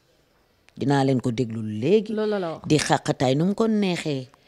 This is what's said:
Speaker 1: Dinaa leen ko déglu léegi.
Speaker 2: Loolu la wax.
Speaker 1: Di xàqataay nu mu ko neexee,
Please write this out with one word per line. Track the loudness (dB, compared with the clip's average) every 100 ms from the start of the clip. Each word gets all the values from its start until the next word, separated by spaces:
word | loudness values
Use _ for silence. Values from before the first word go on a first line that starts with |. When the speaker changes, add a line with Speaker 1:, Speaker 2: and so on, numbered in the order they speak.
| _ _ _ _ _ _ _ -6
Speaker 1:
Dinaa | 0 2
leen | 2 2
ko | 0
déglu | -2 -4 -4
léegi. | -6 -4 2 2 2
Speaker 2:
Loolu | -4 -2 -2
la | -4
wax. | -8 0
Speaker 1:
Di | 0
xàqataay | 4 0 0 0 2
nu | 2 2
mu |
ko | 0 0
neexee, | 2 0 -2 -4 -6 -8 -20